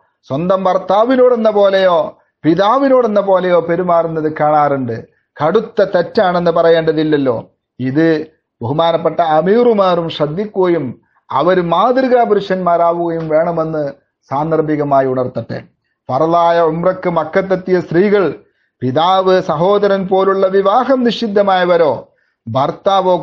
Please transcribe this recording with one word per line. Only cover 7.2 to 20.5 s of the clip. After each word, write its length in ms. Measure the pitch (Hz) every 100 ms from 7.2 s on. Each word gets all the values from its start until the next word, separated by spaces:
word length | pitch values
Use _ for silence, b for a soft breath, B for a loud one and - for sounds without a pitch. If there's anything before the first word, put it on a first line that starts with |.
| 135 110 - _ _ -
ഇത് 300 | 127 139 165 156 156 _ _ -
ബഹുമാനപ്പെട്ട 580 | 110 151 165 165 175 160 170 156
അമീറുമാരും 720 | 180 226 240 214 185 175 165
ശ്രദ്ധിക്കുകയും 760 | - 147 160 208 196 180 170 131 - _ _ -
അവർ 260 | 135 165 185 170
മാതൃകാ 500 | 170 233 254 262 247
പുരുഷന്മാരാവുകയും 1000 | 226 208 196 185 175 170 170 170 170 165 160
വേണമെന്ന് 540 | 156 175 165 160 156 143 - _ _ -
സാന്ദർഭികമായി 800 | 135 156 160 151 151 143 135 135
ഉണർത്തട്ടെ. 520 | 127 123 117 113 117 - _ _ _ -
ഫറലായ 480 | 127 160 170 170 170
ഉംറക്ക് 480 | 165 165 180 180 180
മക്കത്തെത്തിയ 720 | 170 156 196 190 185 185 180
സ്ത്രീകൾ 440 | - 160 208 202 170 - _ _ _ _
പിതാവ്, 600 | 127 135 175 190 185 185
സഹോദരൻ 600 | 180 151 180 202 202 196 190
പോലുള്ള 400 | 190 190 190
വിവാഹം 520 | 190